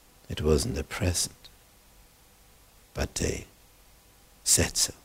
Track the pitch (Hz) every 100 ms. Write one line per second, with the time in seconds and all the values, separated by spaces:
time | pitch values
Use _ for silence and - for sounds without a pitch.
0 | - - - - 76 73 65 71 - -
1 | 90 85 - - - - - - _ -
2 | - _ - - - - - - - -
3 | - - - - - - - - - -
4 | - - - - - - - - - -